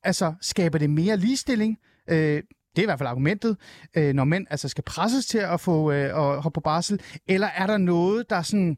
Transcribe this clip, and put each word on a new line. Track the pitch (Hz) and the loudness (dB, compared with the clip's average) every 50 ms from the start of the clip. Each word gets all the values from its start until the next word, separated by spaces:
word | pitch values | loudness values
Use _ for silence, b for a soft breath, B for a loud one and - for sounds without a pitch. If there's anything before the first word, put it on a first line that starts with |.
Altså, | - 202 180 - 185 160 160 - | 0 -2 0 0 0 -2 -4 -6
skaber | - - - - 180 165 156 160 | -8 -6 -2 0 0 2 2 2
det | 147 147 | 0 2
mere | 147 151 165 202 220 | 2 2 2 2 0
ligestilling? | 202 180 233 269 254 - - 254 220 214 226 220 - b b b b b - | 2 2 0 0 0 0 -2 0 2 2 0 -2 -4 b b b b b 0
Øh, | 170 | 0
det | 160 156 151 147 151 - _ - _ _ _ _ 165 | 2 2 2 0 0 -4 _ -20 _ _ _ _ 0
er | |
i | 202 | 0
hvert | 214 170 127 | 0 0 -2
fald | 143 123 | -2 -4
argumentet, | 120 127 135 151 208 202 - 233 214 B B B B B B B _ | -2 0 0 0 0 0 0 -2 -2 B B B B B B B _
øh, | 170 151 143 | 0 2 2
når | 135 143 131 | 2 2 2
mænd | 143 165 196 196 - | 2 2 0 -2 -6
altså | - 151 - 135 | -8 -6 -6 -6
skal | - - - | -6 -8 -8
presses | - - - 175 226 240 269 240 | -8 -4 -2 -2 0 0 0 -2
til | - - 226 | 0 -2 -2
at | 202 170 170 160 | 0 0 -2 -2
få, | - 185 170 156 156 151 | 0 0 2 2 2 2
øh, | 143 143 139 | 2 0 0
at | 139 - 156 151 143 143 139 | -2 0 0 0 0 0 0
hoppe | 143 165 - | -2 -4 -4
på | 165 | -2
barsel. | - 156 151 165 175 - 202 190 B B B B B - | -2 0 0 0 0 -2 -4 -4 B B B B B 0
Eller | 190 190 202 196 147 | 0 0 0 -2 -2
er | 175 190 | -2 -2
der | 190 214 | 0 2
noget, | 208 185 180 175 170 170 185 208 226 240 _ | 2 4 4 4 4 4 2 2 0 -2 _
der | 220 180 | -4 -4
sådan | 160 - - 208 190 175 151 | -2 0 0 0 2 0 0